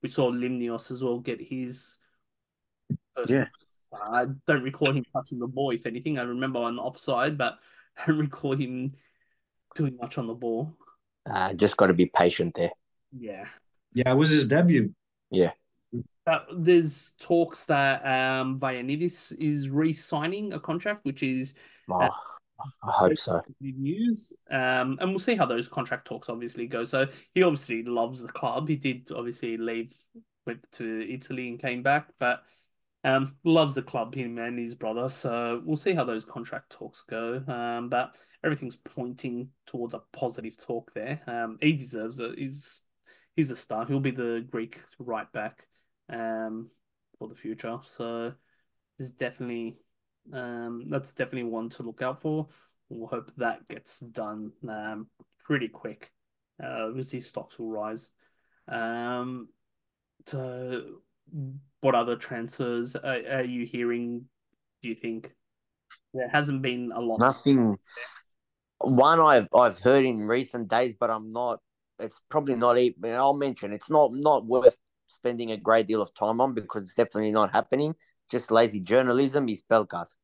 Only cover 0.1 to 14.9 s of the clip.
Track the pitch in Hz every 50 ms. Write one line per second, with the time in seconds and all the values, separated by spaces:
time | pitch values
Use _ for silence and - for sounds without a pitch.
0.1 | - - 139 123 120 123 123 123 127 123 120 120 117 113 - - 131 123 131 127
1.1 | 120 120 123 - 120 - 113 - 131 131 127 123 127 131 - - - _ _ _
2.1 | _ _ _ _ _ _ _ _ _ _ _ _ _ _ _ _ - - _ _
3.1 | _ - 123 - 123 139 127 - _ - _ _ _ _ _ _ - - 104 107
4.1 | 113 123 127 135 139 135 _ - 156 139 127 131 135 - 151 139 135 143 120 _
5.1 | _ - - - - 123 120 123 131 131 139 139 123 113 - 120 113 123 123 151
6.1 | 151 135 123 123 120 123 131 135 131 120 117 117 120 120 - 127 123 - - -
7.1 | 135 120 127 143 156 143 127 117 - - _ _ _ _ _ _ _ - - -
8.1 | 156 151 151 143 135 - - 143 135 139 147 123 127 127 127 143 139 _ _ _
9.1 | _ _ _ _ _ _ _ _ _ _ _ _ - - 156 139 127 123 120 131
10.1 | - - 123 113 117 120 123 117 117 113 143 156 160 _ _ _ _ _ _ _
11.1 | _ _ _ - - 90 92 95 98 85 101 104 - - 104 92 90 85 90 -
12.1 | _ - 87 87 - - 85 85 - 92 87 85 - _ _ _ _ _ _ _
13.1 | - 131 117 107 98 95 98 101 - - _ _ _ _ _ _ _ 123 123 127
14.1 | 127 135 156 160 151 151 135 113 135 151 180 175 170 131 110 101